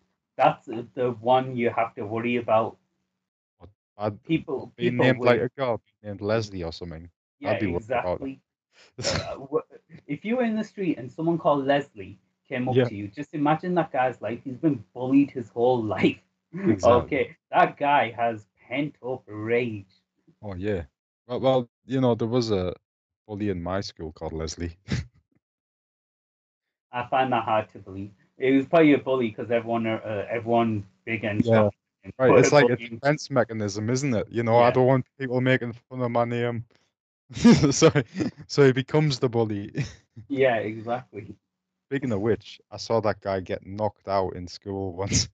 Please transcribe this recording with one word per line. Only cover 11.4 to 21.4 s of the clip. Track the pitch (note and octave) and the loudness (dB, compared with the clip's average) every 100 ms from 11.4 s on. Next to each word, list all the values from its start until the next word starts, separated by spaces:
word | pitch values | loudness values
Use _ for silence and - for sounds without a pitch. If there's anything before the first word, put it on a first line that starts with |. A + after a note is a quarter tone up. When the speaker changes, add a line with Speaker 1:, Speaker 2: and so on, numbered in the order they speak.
| E3 C#3+ | 2 2
Speaker 1:
Leslie | C3+ C#3+ C#3 G#2+ F#2+ - _ _ - | 2 0 -2 -12 -16 -18 _ _ -10
came | B2+ B2+ | -6 0
up | |
Speaker 2:
Yeah. | B2+ A#2 | 2 2
Speaker 1:
to | |
you, | G2+ G2+ | -2 -8
just | D3 C#3+ | -10 -10
imagine | D#3+ C#3+ D#3 F#3 F3+ | -2 0 0 0 -2
that | D3 | 0
guy's | C3+ B2+ - | 0 -2 -2
life. | G#2 A#2+ | -8 -8
He's | C3+ A#2+ | -10 -4
been | D#3+ C3 - | -2 -2 -6
bullied | A#2+ B2+ C#3 C#3 | -8 2 4 4
his | C3+ A2 | -2 -8
whole | A#2+ B2 B2 | 0 2 2
<laughs> | G#2+ F#2 | 0 0
life. | - - _ _ _ | 0 0 _ _ _
Speaker 2:
Exactly. | F3 G3 G#2 B2 A#2+ D#2 C#3 | -4 0 4 6 4 2 -2
Speaker 1:
Okay, | A#2 - _ | -4 -8 _
that | C#3 E3+ - | 2 2 0
guy | C#3+ C#3+ A2+ | 2 2 0
has | A2+ A#2 A2+ - _ - | -2 -4 -4 -12 _ -10
pent | C3 D3+ - B2 | -6 -6 -8 -10
up | C3 - | -10 -10
rage. | G#2+ A2 A#2+ A#2+ G#2+ F#2+ _ _ _ _ _ | -10 -2 -2 -2 -6 -14 _ _ _ _ _
Speaker 2:
Oh, | G#2+ F2+ | -12 -6
yeah. | G2+ F#2+ D2+ _ _ _ - | -4 -4 -6 _ _ _ -10
Well, | B2 | -2